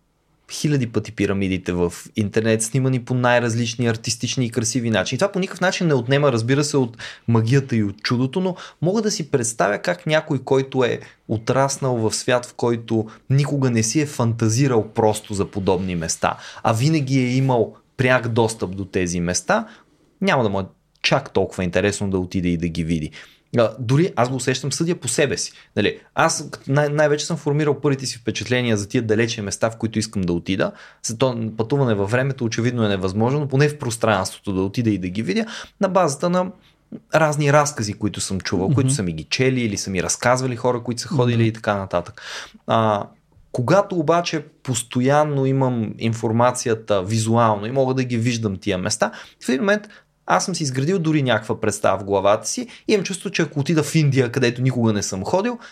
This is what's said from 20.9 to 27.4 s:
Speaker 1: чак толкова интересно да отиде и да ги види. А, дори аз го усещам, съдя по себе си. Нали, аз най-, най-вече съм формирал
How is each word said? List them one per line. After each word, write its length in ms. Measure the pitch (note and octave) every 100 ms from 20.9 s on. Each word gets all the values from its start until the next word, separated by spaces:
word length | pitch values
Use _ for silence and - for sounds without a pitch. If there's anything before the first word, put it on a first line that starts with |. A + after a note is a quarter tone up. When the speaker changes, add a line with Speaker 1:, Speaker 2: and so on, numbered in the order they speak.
| _
Speaker 1:
чак 300 | - C#3+ -
толкова 320 | - F#2+ -
интересно 460 | F#2 F#2 G2+ G2 G2+
да 80 | F#2+
отиде 300 | F2+ G2 F2
и 80 | E2+
да 120 | E2+
ги 160 | E2
види. 260 | D#2+ E2 D2+ - - _ - A#2+
А, 120 | A2 -
дори 340 | A#2 C#3 F#3 -
аз 120 | B2
го 80 | C3
усещам, 360 | C3 C3 C#3+
съдя 220 | - E3+
по 140 | F3 A#2+
себе 280 | - C#3 -
си. 160 | - - - -
Нали, 220 | G2+ - -
аз 340 | - D#3+ D#3+ D3+ - -
най-, 200 | C#3 D3
най-вече 380 | D3 D3+ D3 -
съм 100 |
формирал 440 | D#3+